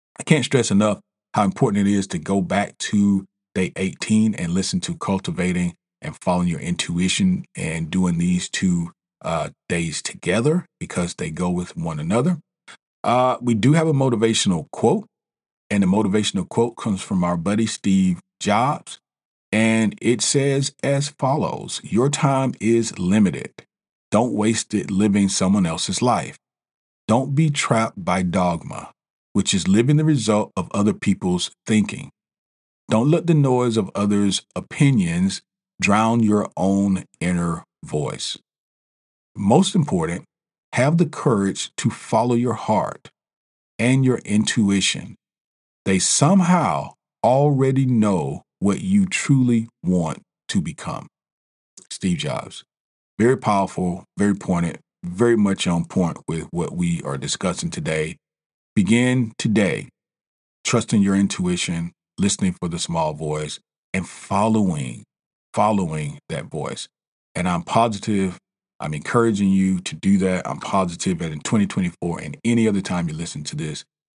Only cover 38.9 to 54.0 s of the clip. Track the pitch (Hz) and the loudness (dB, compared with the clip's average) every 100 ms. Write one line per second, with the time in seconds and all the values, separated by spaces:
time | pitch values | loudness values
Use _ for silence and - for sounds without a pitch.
38.9 | _ _ _ _ 104 101 135 196 190 143 | _ _ _ _ -4 4 4 4 2 0
39.9 | 90 80 87 - _ _ _ _ - 131 | -2 -2 -6 -12 _ _ _ _ -2 2
40.9 | 165 156 - 147 107 98 - - - 117 | 2 0 0 0 2 0 -4 -10 -4 -4
41.9 | - - 110 123 120 120 110 - 104 - | -4 -2 0 2 0 0 -4 -2 -2 -2
42.9 | - - _ _ _ _ _ _ - 117 | -8 -20 _ _ _ _ _ _ -2 2
43.9 | 135 131 120 - 104 110 - 101 98 95 | 4 4 0 0 0 2 2 2 2 0
44.9 | 87 90 - _ _ _ _ _ _ - | -4 -10 -20 _ _ _ _ _ _ -2
45.9 | 95 - - 143 196 175 180 117 76 71 | 0 0 2 4 4 4 4 2 -2 -6
46.9 | - _ _ 113 131 147 139 135 131 131 | -14 _ _ 2 4 2 2 2 2 2
47.9 | 120 107 92 69 73 - _ 98 98 95 | 4 2 2 -2 -8 -14 _ -2 0 2
48.9 | 101 92 - - 135 123 117 113 _ 87 | 2 2 -2 2 4 4 2 -2 _ 0
49.9 | 90 80 - _ _ - 101 80 - - | 0 0 -6 _ _ -4 -4 -4 -8 -10
50.9 | - - _ _ _ _ _ _ - _ | -10 -14 _ _ _ _ _ _ -20 _
51.9 | - 95 85 71 - - - - _ _ | -6 -2 -2 -4 -6 -10 -18 -20 _ _
52.9 | _ _ - 113 135 - 101 95 - 90 | _ _ 0 2 2 2 0 0 -2 -4
53.9 | 90 | -4